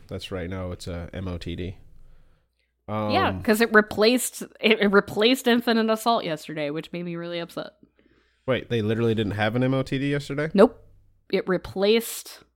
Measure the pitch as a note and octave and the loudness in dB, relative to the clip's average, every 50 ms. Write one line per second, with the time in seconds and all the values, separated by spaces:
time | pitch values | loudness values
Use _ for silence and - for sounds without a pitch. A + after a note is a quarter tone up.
0 | - - G#2 F#2 - - G2 F2+ F2 F2+ F#2+ F#2 F#2 F2+ F2+ - - G2 F2 E2+ | -14 -12 -12 -12 -10 -8 -8 -6 -6 -6 -6 -8 -8 -8 -8 -10 -10 -10 -10 -10
1 | E2+ - - F#2 F#2 F#2 F2 E2+ - F2 E2+ F2 F2+ F2+ F2+ - - - - - | -10 -10 -10 -10 -8 -8 -8 -8 -8 -8 -8 -6 -8 -8 -10 -12 -16 -20 -20 -20
2 | - - - - - _ _ _ _ _ _ _ _ _ _ _ _ - G#3+ G#3+ | -20 -20 -20 -20 -20 _ _ _ _ _ _ _ _ _ _ _ _ -8 -6 -4
3 | G#3+ G#3 B3+ F#4 F#4 - F#3+ F3+ - A3+ G#3+ G#3+ A#3 A3+ A3 G#3+ G#3 G#3+ - G3 | -2 0 0 0 0 0 -2 -2 0 2 2 2 2 4 4 4 4 2 2 2
4 | G#3 A3+ B3 A#3+ - - - - - - - - - A3 A3 A3+ G3+ G#3 F#3+ G3+ | 2 4 4 2 0 -4 -8 -10 -14 -14 -6 0 2 2 4 4 4 4 6 4
5 | G3+ - - G3+ G#3+ A#3+ C4 C4 - B3 A#3 A#3+ A#3 B3 A3+ A3+ A3 A3 A3 A3 | 4 2 2 2 2 4 4 2 2 2 2 2 2 2 0 2 2 0 0 0
6 | - A#3+ A#3 - - E3+ D#3 D3+ - - D#3 D#3+ D3+ C#3+ D3+ D#3+ D#3+ - - F3 | 0 0 0 0 -2 -4 -6 -8 -8 -10 -8 -6 -6 -4 -6 -6 -8 -10 -10 -10
7 | F3 F3 E3+ E3+ E3+ E3+ E3+ E3+ E3+ E3+ - D#3 - - - _ _ _ _ _ | -8 -8 -8 -8 -8 -8 -8 -8 -10 -10 -10 -12 -12 -12 -14 _ _ _ _ _
8 | _ _ _ _ _ _ _ _ _ C3 B2 G#2+ - - A#2+ A#2 G#2 G#2+ A2+ A2 | _ _ _ _ _ _ _ _ _ -2 -2 -2 -2 -2 -2 0 0 0 0 2
9 | A#2 A#2 A2 G#2+ A2 G2 F#2 G#2+ G#2 A2 A2+ B2 B2+ B2+ C3+ C3+ C3 - C#3+ C3 | 2 2 2 2 0 -2 -2 0 0 0 0 2 2 2 2 0 -2 -2 -4 -4
10 | C#3 C#3+ C#3+ C#3+ C#3 - C#3+ C#3+ D3+ D#3+ - F#3+ G#3 C4+ - - - - - - | -2 -2 -4 -4 -6 -6 -6 -6 -4 2 6 8 8 8 6 2 -20 -20 -20 -20
11 | _ _ _ _ _ - - F#3+ - F#3+ F3+ F3 - - - F#3+ G3 G#3 A3+ A#3 | _ _ _ _ _ -4 -2 -2 0 0 -2 -2 -4 -6 -4 0 2 4 4 2
12 | A3+ - - - - - - - - _ _ | 2 -2 -10 -12 -14 -16 -18 -20 -20 _ _